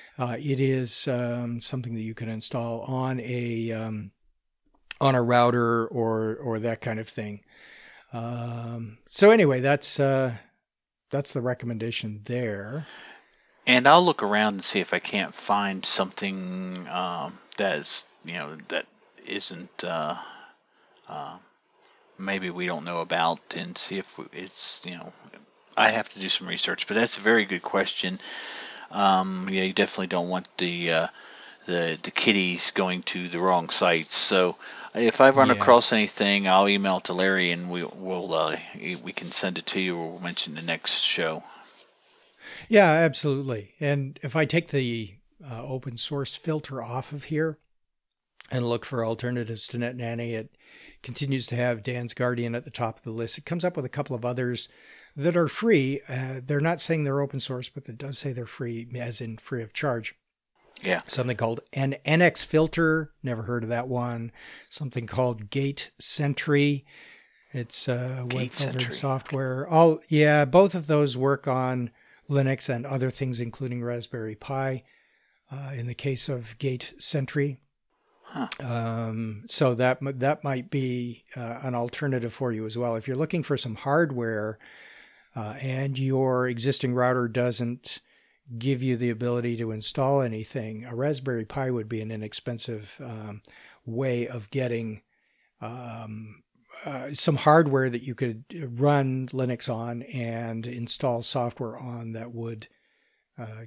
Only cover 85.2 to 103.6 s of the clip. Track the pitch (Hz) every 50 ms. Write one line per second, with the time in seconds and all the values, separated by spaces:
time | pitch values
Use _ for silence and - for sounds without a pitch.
85.2 | _ _ - 120 110 107 - - 135 131 131 131 139 139 131 131 135 131 135 131
86.2 | 135 131 127 123 123 127 123 117 113 139 135 - - 123 123 127 123 127 127 127
87.2 | 123 117 110 123 123 123 113 120 120 117 123 135 - - - - - _ _ _
88.2 | _ _ _ _ _ 139 120 113 113 135 139 120 131 131 123 113 123 120 117 110
89.2 | 123 120 120 120 117 120 120 113 117 110 110 107 107 - - 151 131 135 139 139
90.2 | 131 117 110 110 110 - - 135 107 110 110 107 120 123 117 117 135 147 151 131
91.2 | 135 139 123 117 110 - - 143 131 131 123 117 107 110 117 110 110 110 113 107
92.2 | 107 107 - - - 127 120 110 - - 117 107 104 101 - - 139 123 113 107
93.2 | 107 104 104 104 - - - - - - - _ _ 120 113 120 135 131 123 120
94.2 | 120 120 123 117 101 - - 139 127 120 117 117 113 110 107 104 - _ _ _
95.2 | _ _ _ _ _ _ _ _ 107 110 120 123 123 117 113 113 113 110 107 110
96.2 | 110 107 104 - _ _ _ _ _ _ - - - 156 139 127 123 143 143 -
97.2 | - 170 151 131 - 156 151 165 165 143 135 135 131 127 120 120 - 131 120 -
98.2 | 135 120 113 113 127 - - 170 147 123 120 117 139 147 147 143 135 131 131 131
99.2 | 131 120 - 131 127 127 123 120 - - 117 110 117 120 120 117 120 - - 131
100.2 | 117 117 117 113 117 117 113 113 110 123 123 120 117 117 - - - 131 120 117
101.2 | 117 - - 131 120 120 - - 123 110 110 - 127 123 120 120 117 113 113 113
102.2 | 113 120 117 113 117 117 117 110 107 - _ _ _ _ _ _ _ _ _ _
103.2 | _ _ _ - 117 110 110 110